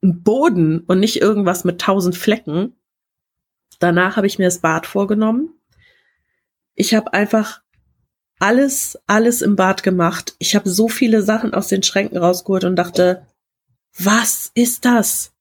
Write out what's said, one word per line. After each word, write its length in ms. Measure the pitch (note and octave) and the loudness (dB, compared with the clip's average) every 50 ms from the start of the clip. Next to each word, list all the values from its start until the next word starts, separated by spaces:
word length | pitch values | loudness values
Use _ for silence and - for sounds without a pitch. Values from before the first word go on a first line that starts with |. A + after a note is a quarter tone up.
einen 220 | - F#3+ E3+ F3 - | 2 0 0 2 0
Boden 600 | - G#3+ C4 D4 F4 G#3+ F3+ E3 D#3 D#3+ E3 - | 0 2 4 2 2 2 2 2 2 0 -2 -2
und 140 | - F3+ F#3 | 0 0 2
nicht 200 | G3+ A3 - - | 2 0 0 2
irgendwas 440 | - G3+ A3 G#3 G3+ F3 F#3 F3+ - | 2 2 2 2 0 0 -2 0 -2
mit 160 | F3+ F3 F3 | -4 -4 -2
tausend 360 | - - F#3+ G3 F3+ F3+ F3+ | -2 0 0 0 0 -2 -2
Flecken. 600 | F3+ - - G#3 A#3+ - - D3 E3+ G3 B3 - _ _ _ _ _ _ _ _ _ _ _ _ _ _ _ _ _ _ _ _ _ | -2 -2 -2 -2 -2 -4 -6 -4 -4 -4 -4 -8 _ _ _ _ _ _ _ _ _ _ _ _ _ _ _ _ _ _ _ _ _
Danach 360 | - F3 E3+ F3 F3+ F#3+ G3 | 0 2 2 2 0 0 0
habe 120 | A3+ G3 G3+ | -2 -2 -2
ich 100 | - - | 0 0
mir 60 | F#3+ | 0
das 160 | F3+ F3+ - | 0 0 0
Bad 260 | - E3 D#3+ E3 - | -2 0 0 0 -4
vorgenommen. 680 | - - G3+ G3+ G3 G#3+ G#3 A3 A3 A3+ B3 D4+ D#4+ - _ _ _ _ _ _ _ _ _ _ _ _ _ _ _ _ _ _ _ _ _ _ _ _ | -4 -4 -4 -2 0 0 0 0 0 0 -2 -4 -6 -10 _ _ _ _ _ _ _ _ _ _ _ _ _ _ _ _ _ _ _ _ _ _ _ _
Ich 180 | - G3+ - A3 | -6 -2 0 0
hab 140 | G#3+ G#3+ - | 0 0 0
einfach 540 | - F#3+ G#3 G#3 - A3 G#3 - - - _ _ _ _ _ _ _ _ _ _ _ _ _ _ _ _ | -2 -2 0 2 0 0 0 -2 -8 -18 _ _ _ _ _ _ _ _ _ _ _ _ _ _ _ _
alles, 580 | F3 G3 A#3 B3 C#4 C#4 C4+ - - - - - _ - | 0 2 4 4 2 2 0 -4 -8 -8 -10 -16 _ 0
alles 340 | G3+ A3 A3+ A#3+ A#3+ A#3+ - | 0 2 2 2 0 0 0
im 140 | G#3 G#3 | 0 2
Bad 260 | F#3+ F#3+ F#3 F#3+ - - | 2 2 2 0 0 0
gemacht. 540 | G3 F#3 F3+ E3+ E3 - - - - - _ | -2 0 2 0 0 0 -4 -12 -14 -14 _
Ich 160 | - - - | -6 -2 -2
hab 140 | G3+ G3+ G3 | 0 0 0
so 180 | F3+ F#3+ A3 | 0 0 0
viele 360 | A3+ A3 - C4+ A#3 A3 A3 G3 | 0 0 0 2 2 2 2 2
Sachen 300 | G3+ A3 A3 A3+ A3 - | 2 0 0 -2 -2 -4
aus 140 | E3 - | -4 -2
den 160 | - G3+ F#3+ F#3+ | -2 -2 -2 -2
Schränken 340 | - - G3 G3+ - - | 0 -2 -2 -4 -2 -4
rausgeholt 460 | F3+ F3 F3 F3+ F3+ - - G3 F#3 F#3 | 0 2 2 0 0 -2 -2 -2 0 0
und 140 | F3+ F#3 | 0 0
dachte, 500 | F3+ F3+ F3 - - F3+ F3+ F#3 F3+ - _ _ _ _ _ _ _ _ _ _ _ _ _ _ - | 0 -2 -2 0 2 2 2 2 -2 -8 _ _ _ _ _ _ _ _ _ _ _ _ _ _ -4
was 540 | F3 G3 G#3 A3+ A3+ A3 - - - - _ | -2 0 0 2 0 -2 -4 -6 -8 -6 _
ist 300 | A#3 A#3+ A#3+ - - - | 0 0 0 -2 -2 0
das? 480 | B3+ A#3+ A#3 A3 - - - - - _ _ | 2 2 2 2 0 -4 -6 -8 -10 _ _